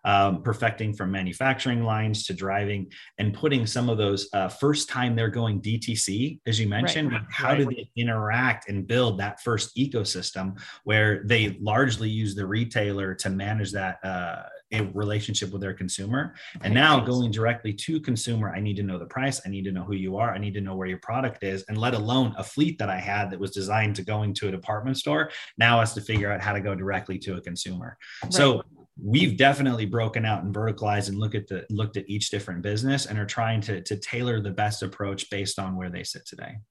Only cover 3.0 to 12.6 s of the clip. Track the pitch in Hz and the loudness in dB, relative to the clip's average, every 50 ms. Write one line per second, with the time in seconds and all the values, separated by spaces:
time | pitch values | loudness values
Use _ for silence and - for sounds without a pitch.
3 | - - _ - 107 107 104 - - 151 143 127 117 113 - 127 123 123 113 104 | -20 -18 _ 0 0 0 0 2 2 2 2 2 2 0 0 0 2 2 2 2
4 | 104 98 98 95 - - - 101 95 92 - - - 143 147 143 - - - 127 | 2 2 2 0 -2 -2 0 0 0 0 -2 2 2 2 4 2 0 -2 -2 -2
5 | 123 123 117 113 113 107 101 120 117 110 104 95 - 104 113 113 113 120 113 110 | 0 2 2 2 2 0 0 0 0 2 0 0 0 -2 -2 -2 -2 -2 -2 -2
6 | - - 95 104 127 156 165 - _ 113 110 107 113 101 101 110 127 175 143 156 | -2 0 0 0 -2 -2 -4 -6 _ 0 2 2 2 2 2 2 2 2 2 0
7 | 151 135 120 110 107 - - - 117 123 143 143 139 127 131 120 113 - _ 120 | 0 0 -2 -4 -6 -6 -4 -2 2 2 4 4 2 0 0 -6 -8 -8 _ -2
8 | 120 120 113 110 104 107 110 120 127 123 110 - - - 101 101 92 98 113 123 | 0 0 0 0 0 2 2 2 2 2 0 0 -4 -6 -4 -4 -2 2 2 4
9 | 123 117 101 92 98 - - - - 123 117 101 - - - 117 139 143 - 117 | 4 4 2 0 -2 -4 -6 -4 -2 0 0 0 -2 -4 0 0 0 0 0 -2
10 | 101 - - 90 90 - - 95 92 95 95 - - - - - _ 104 107 107 | -2 -2 -4 -4 -6 -6 -6 -4 -4 -4 -6 -8 -14 -16 -18 -10 _ 4 4 6
11 | 107 107 104 - - 107 120 113 107 101 92 92 101 107 107 120 139 127 110 - | 6 6 4 2 2 4 4 4 4 2 0 -2 -2 2 4 4 4 4 2 0
12 | 110 107 107 110 110 101 95 101 98 92 104 113 | 0 -2 0 0 -2 -2 -2 -4 -4 -2 0 0